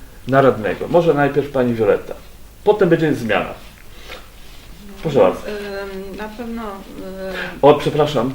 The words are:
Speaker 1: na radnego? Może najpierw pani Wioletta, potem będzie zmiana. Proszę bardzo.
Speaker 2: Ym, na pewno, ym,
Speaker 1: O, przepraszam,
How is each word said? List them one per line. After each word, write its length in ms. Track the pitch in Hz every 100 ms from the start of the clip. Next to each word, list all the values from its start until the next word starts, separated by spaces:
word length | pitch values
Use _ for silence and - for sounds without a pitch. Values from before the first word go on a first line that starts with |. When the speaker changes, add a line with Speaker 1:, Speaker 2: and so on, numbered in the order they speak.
| - - -
Speaker 1:
na 120 | 135
radnego? 480 | 135 110 98 85 123
Może 260 | 165 170
najpierw 360 | 143 143 143 127
pani 240 | 135 123
Wioletta, 400 | 113 101 95 - - - - - -
potem 240 | 208 208 185
będzie 260 | 165 160
zmiana. 360 | 123 113 95 85 - - - - - - - - - - - - - - -
Proszę 160 | 160 139
bardzo. 200 | 92 -
Speaker 2:
Ym, 800 | - 208 208 196 196 190 196 190
na 120 | 214
pewno, 340 | 214 233 233
ym, 720 | 220 196 190 - 190 190 190 - - -
Speaker 1:
O, 120 | 139
przepraszam, 580 | 147 151 147 147 131 123